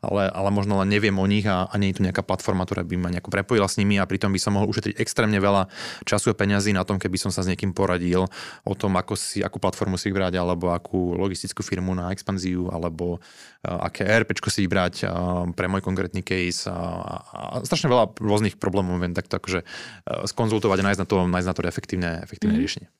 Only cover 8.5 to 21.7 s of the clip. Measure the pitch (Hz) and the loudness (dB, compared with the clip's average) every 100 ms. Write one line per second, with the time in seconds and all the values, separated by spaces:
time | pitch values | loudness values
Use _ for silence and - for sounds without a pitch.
8.5 | - - 98 101 92 - 101 - 101 92 | -10 -6 -2 2 0 0 -4 -4 -4 -4
9.5 | - 95 - 95 92 101 95 92 90 87 | 0 0 0 -2 0 0 0 0 2 0
10.5 | 87 87 85 - 95 87 87 98 92 95 | 0 0 -2 0 0 0 0 -2 -4 -8
11.5 | - - 92 92 92 90 95 - 95 92 | -8 -4 -2 -2 -2 -4 -4 -4 -2 -2
12.5 | 90 90 85 85 80 87 87 - - - | -2 -2 -2 -4 -2 -4 -4 -10 -20 -20
13.5 | _ - 90 - - 101 113 113 110 - | _ -6 -4 -4 -2 2 4 2 -2 -2
14.5 | - 95 95 90 - 98 87 90 90 87 | 0 2 2 2 0 -4 0 0 0 -2
15.5 | 87 92 98 92 95 92 95 - 92 90 | -2 0 0 0 -2 -2 -4 -2 0 0
16.5 | 85 98 90 85 87 - - - - - | -2 -6 -6 -6 -6 -8 -10 -12 -12 -8
17.5 | - - 160 151 123 107 - 107 104 104 | -6 -2 0 4 6 4 0 2 4 2
18.5 | - 98 98 90 90 87 87 - 98 - | 0 0 0 0 0 -2 -2 -4 -6 0
19.5 | 95 - - - - - 50 - - 113 | -2 -2 -16 -16 -14 -8 -6 -4 -2 2
20.5 | 110 104 95 98 95 92 98 90 90 90 | 2 4 4 2 2 2 2 4 2 0
21.5 | 90 87 | -2 -4